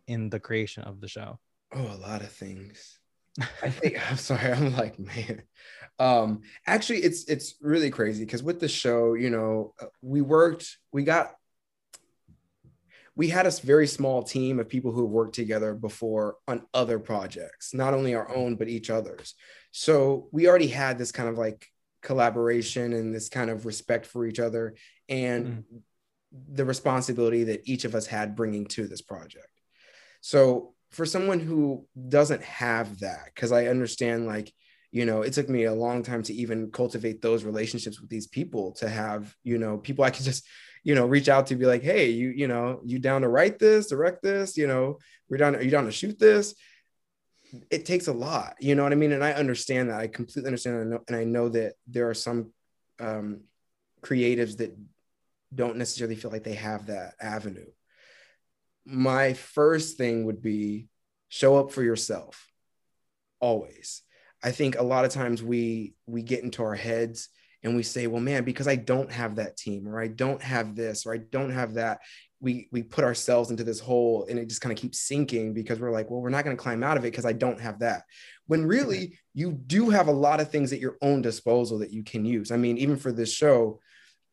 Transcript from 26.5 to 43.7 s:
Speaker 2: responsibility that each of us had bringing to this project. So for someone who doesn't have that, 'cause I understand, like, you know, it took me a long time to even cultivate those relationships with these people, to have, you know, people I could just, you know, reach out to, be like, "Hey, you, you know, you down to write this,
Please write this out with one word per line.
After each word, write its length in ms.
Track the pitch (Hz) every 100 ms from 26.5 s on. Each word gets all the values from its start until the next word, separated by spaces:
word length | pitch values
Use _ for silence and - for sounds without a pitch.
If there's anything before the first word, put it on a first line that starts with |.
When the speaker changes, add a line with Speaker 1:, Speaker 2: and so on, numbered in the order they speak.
| 139
Speaker 2:
responsibility 800 | 131 127 143 127 123 120 117 117
that 180 | 113 107 127
each 180 | 123
of 100 | 120
us 120 | 113 107
had 300 | 107 107 104
bringing 300 | 110 104 101
to 200 | - 101
this 140 | 90
project. 460 | - 85 82 - - _ _ _ _ - _ _
So 540 | - 143 131 123 - _ _
for 160 | - 156
someone 340 | 185 190 180
who 480 | 160 156 147 127 - 131 127
doesn't 340 | 143 147 131
have 580 | - - 120 113 107 98
that, 340 | 95 80 - -
'cause 160 | 117
I 140 | 120 120
understand, 580 | 127 117 - 120 117 113
like, 260 | 107 107 _ _ _ _
you 140 | 117 117
know, 160 | 110
it 100 | 117
took 140 | 139 131
me 160 | 127
a 100 | 113
long 280 | 110 120 123
time 200 | 117 120
to 100 | 107
even 360 | 113 117 110 110
cultivate 500 | - 120 117 113 110
those 220 | 117 113
relationships 560 | 107 107 110 117 110 107
with 100 | -
these 160 | 113 104
people, 440 | 131 165 113 92
to 140 | - 110
have, 460 | 107 107 104 104 -
you 140 | 120 117
know, 200 | 110 104
people 260 | 143 139
I 60 | 131
could 140 | -
just, 220 | 131 131 - - - -
you 100 | -
know, 120 | 139 123
reach 220 | 143 139
out 200 | 135 135
to, 80 | 127
be 100 | 127
like, 160 | 123
"Hey, 280 | 139 202 131
you, 200 | 117 127
you 180 | 127 139
know, 320 | 120 120 131
you 140 | 120 131
down 220 | 131 135
to 60 | 123
write 300 | 127 196 208
this, 300 | 214